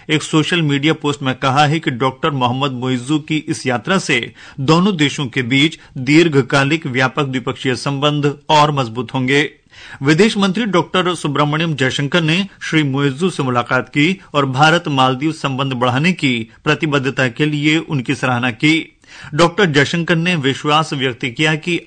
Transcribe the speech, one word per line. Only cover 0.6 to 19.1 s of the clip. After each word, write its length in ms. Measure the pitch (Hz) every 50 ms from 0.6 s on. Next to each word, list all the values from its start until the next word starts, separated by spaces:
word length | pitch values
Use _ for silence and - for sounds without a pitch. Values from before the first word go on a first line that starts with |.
| 165
मीडिया 300 | 147 143 139 139 156 160
पोस्ट 300 | 151 - 147 143 - 143
में 120 | 131 127
कहा 320 | - - 135 127 143 151
है 140 | 143 151 165
कि 100 | - 175
डॉक्टर 400 | 135 113 135 135 131 - - 160
मोहम्मद 420 | 147 135 127 120 123 131 139 143 131
मुइज्जू 460 | 123 123 127 131 123 120 127 156 151
की 180 | 143 - 156
इस 300 | 156 139 - 160 - -
यात्रा 320 | 131 123 120 - - 190 190
से 360 | - - 147 120 110 - - - - - - -
दोनों 360 | 135 127 160 170 180 208 202
देशों 300 | 160 151 139 - - 151
के 160 | 120 - 139 123
बीच 360 | 113 131 135 143 165 156 - - - - 135
दीर्घकालिक 880 | 127 123 147 165 175 170 147 139 127 - 151 139 135 139 156 165 -
व्यापक 380 | 147 120 127 131 127 - - 151
द्विपक्षीय 500 | 135 127 131 110 139 123 - - 135 123
संबंध 600 | 107 - 143 139 135 139 147 147 147 143 147 139 143 - -
और 220 | 156 151 147 151
मजबूत 440 | 151 139 131 113 110 120 123 113 -
होंगे। 360 | 131 127 127 139 143 151 - - _ _ _ - - - - - - 135
विदेश 340 | 139 160 156 202 226 220
मंत्री 280 | 208 196 196 180 208 240
डॉक्टर 500 | 214 180 175 160 - - 185 180 180 175
सुब्रमण्यम 600 | 156 - 156 139 143 151 147 147 156 165 170 156
जयशंकर 460 | 127 139 127 - - 143 139 - 175
ने 260 | 165 151 160 180 202 190 - - -
श्री 200 | - - 156 156
मुइज्जू 480 | 139 131 139 139 143 131 135 180 185
से 120 | - - 143
मुलाकात 460 | 127 123 123 117 - 135 127 123 -
की 320 | - 147 147 165 190 190 - - -
और 120 | 147 139
भारत 380 | 135 131 127 147 156 160 175 170 170
मालदीव 440 | 143 135 131 131 131 127 143 160 156
संबंध 400 | 156 - 143 135 127 139 135 131
बढ़ाने 400 | 120 120 127 120 131 151 180 180
की 380 | - - 139 123 117 113 - - - -
प्रतिबद्धता 640 | 151 151 143 - 160 143 143 127 135 135 139 135 127
के 180 | 113 - 151
लिए 320 | 151 151 147 143 151 151 160
उनकी 360 | 160 - 160 139 120 - 143
सराहना 360 | 120 - 131 127 120 123 127
की। 480 | 113 - - 151 160 160 - - _ _ _ -